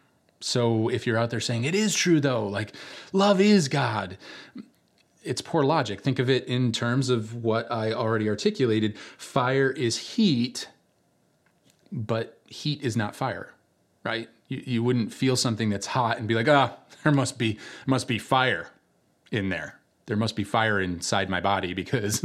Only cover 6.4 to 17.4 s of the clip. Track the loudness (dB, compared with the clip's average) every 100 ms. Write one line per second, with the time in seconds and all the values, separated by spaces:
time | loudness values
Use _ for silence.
6.4 | 2 0 0 0 0 0 2 0 0 -4
7.4 | 0 0 0 -2 -2 0 0 2 0 0
8.4 | -2 0 2 2 0 -4 -14 -18 -4 0
9.4 | 2 2 0 0 -2 -4 -8 2 2 4
10.4 | 0 -6 -14 _ _ _ _ _ _ _
11.4 | _ _ _ _ -12 -10 -4 -2 -4 -12
12.4 | _ -8 -6 -4 -4 -2 -4 -4 -6 -6
13.4 | -12 -20 _ _ _ _ -6 -6 -8 _
14.4 | -10 -10 -2 0 2 2 0 0 0 2
15.4 | 0 0 0 -2 -2 0 0 0 0 0
16.4 | 4 4 4 -2 _ -2 2 2 2 0